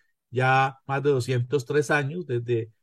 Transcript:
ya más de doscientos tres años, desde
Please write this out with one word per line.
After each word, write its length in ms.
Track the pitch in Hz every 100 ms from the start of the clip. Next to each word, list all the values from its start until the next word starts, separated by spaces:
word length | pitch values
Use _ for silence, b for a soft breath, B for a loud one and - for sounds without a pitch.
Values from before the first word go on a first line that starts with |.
| _ _ _
ya 480 | 117 131 135 165 - -
más 160 | 135
de 80 | 139
doscientos 540 | 135 127 127 120 147 -
tres 260 | 147 143
años, 340 | 147 139 175 156
desde 460 | 120 120 117 113 _